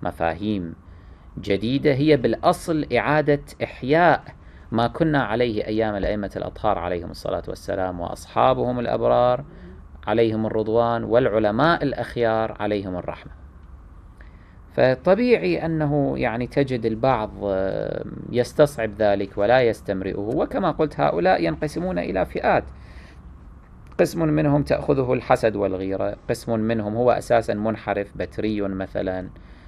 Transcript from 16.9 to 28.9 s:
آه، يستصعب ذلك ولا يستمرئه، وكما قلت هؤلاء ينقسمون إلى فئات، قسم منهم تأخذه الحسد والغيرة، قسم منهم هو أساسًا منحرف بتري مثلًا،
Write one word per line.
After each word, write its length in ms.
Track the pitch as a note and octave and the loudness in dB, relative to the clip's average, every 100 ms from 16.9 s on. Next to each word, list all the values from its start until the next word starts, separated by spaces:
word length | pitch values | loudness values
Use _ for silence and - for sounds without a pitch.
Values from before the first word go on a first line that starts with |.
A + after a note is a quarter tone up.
| A2 C3 B2 G#2+ G2 | 0 2 2 -2 -4
آه، 600 | G2+ F#2+ F#2+ - - G1+ - - - | -2 0 0 -2 -4 -6 -8 -10 -4
يستصعب 580 | A#2 A#2 - D3 C3 A2 G2+ | -2 0 4 2 2 -4 2
ذلك 400 | G#2+ G2+ G2 - | 2 2 0 0
ولا 240 | G2+ B2+ | 4 6
يستمرئه، 560 | A#2+ G#2 - G2 F#2+ F#2+ | 4 0 -4 -4 -4 -4
وكما 520 | G#2 C#3+ - C4 F#3 | -4 -2 -2 -2 -2
قلت 300 | - D#3 C#3+ | 0 -2 0
هؤلاء 440 | D3 E3 F3+ F#3 | 0 2 2 2
ينقسمون 540 | E3 D3+ D#3 E3 F#3 F3 | 0 -2 -4 -4 -4 -4
إلى 280 | F3 F#3 F3+ | -4 -2 -2
فئات، 380 | F3+ - D#3+ - - - - - - - - - - - - - - | -2 0 0 0 -10 -18 -20 -20 -20 -20 -20 -20 -20 -20 -20 -6 0
قسم 280 | F3 E3 D#3+ | 0 2 0
منهم 340 | D3+ D3+ D3 | 2 2 2
تأخذه 500 | C#3 - C#3 C3 B2+ | 2 0 0 0 2
الحسد 440 | B2+ - C3 A2+ G#2 | 0 2 2 2 2
والغيرة، 600 | G2 F#2 F#2+ F#2+ G2+ G#2 - | 0 -2 -4 -2 -4 -4 -4
قسم 320 | A#2+ - A2+ | -4 -2 -2
منهم 360 | A2 A2+ G#2 G#2+ | 0 -2 -2 0
هو 140 | A#2 | 2
أساسًا 440 | G2+ - A#2+ A2+ | 2 4 2 2
منحرف 600 | G#2+ A2 A2 - G2+ G2 - | -2 -2 -4 -2 -2 -4 -6
بتري 440 | F2+ - G#2+ G#2 | -8 -4 -2 0
مثلًا، 680 | G2 F#2+ F#2 | -2 -4 -4